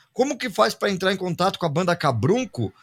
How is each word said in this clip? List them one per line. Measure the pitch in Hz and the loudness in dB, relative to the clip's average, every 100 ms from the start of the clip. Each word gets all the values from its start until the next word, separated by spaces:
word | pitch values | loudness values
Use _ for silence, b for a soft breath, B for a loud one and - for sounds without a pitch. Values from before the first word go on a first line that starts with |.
| b | b
Como | - 269 262 | -2 0 -2
que | 254 | -4
faz | 190 214 | 0 0
pra | - 208 | 2 -2
entrar | 185 190 | 0 0
em | 190 | 0
contato | 180 165 185 - | -2 0 0 0
com | 165 | -2
a | |
Banda | 143 185 170 | 0 0 0
Cabrunco | 151 113 127 240 254 - 104 b | 0 2 2 2 0 -4 -6 b